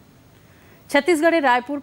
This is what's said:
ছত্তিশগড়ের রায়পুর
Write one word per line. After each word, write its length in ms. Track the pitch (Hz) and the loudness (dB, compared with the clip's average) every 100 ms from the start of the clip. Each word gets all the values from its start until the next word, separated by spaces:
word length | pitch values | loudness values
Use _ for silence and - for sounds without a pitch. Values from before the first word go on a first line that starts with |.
| _ _ _ _ _ - - - - | _ _ _ _ _ -20 -20 -20 -4
ছত্তিশগড়ের 560 | 285 277 330 330 330 277 | -2 0 0 2 2 0
রায়পুর 300 | 247 247 285 | 0 -2 -10